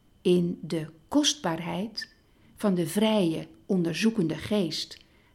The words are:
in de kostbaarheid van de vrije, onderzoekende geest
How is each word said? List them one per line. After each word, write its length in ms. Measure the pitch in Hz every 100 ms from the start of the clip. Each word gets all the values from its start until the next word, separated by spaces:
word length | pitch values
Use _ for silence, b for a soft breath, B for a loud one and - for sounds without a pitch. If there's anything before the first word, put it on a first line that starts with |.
| _ _
in 360 | - 180 175 -
de 260 | 151 165 151 - _
kostbaarheid 1040 | 285 294 - 175 165 170 175 220 - - b b b b -
van 180 | 214
de 120 | 180 160
vrije, 600 | 202 220 214 170 160 156 - -
onderzoekende 720 | 190 165 160 220 220 160 156
geest 600 | - 208 165 - - - b b b